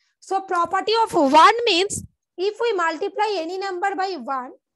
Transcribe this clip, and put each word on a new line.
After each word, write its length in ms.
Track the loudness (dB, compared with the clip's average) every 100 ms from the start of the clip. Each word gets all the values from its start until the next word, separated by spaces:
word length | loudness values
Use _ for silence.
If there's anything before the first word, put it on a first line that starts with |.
| _ _
So 220 | -6 -4
property 520 | -2 -2 0 -2 0 0
of 100 | 2
one 420 | 2 4 8 8 6 2
means 360 | 0 0 -4 -12 _ _ -6
if 180 | -6 -2
we 140 | -2
multiply 600 | 0 -2 -4 -6 -4 -2
any 240 | -2 -6 -6
number 360 | -6 -4 -4
by 220 | -2 -4 -6
one, 300 | -6 -8 -8 -16 _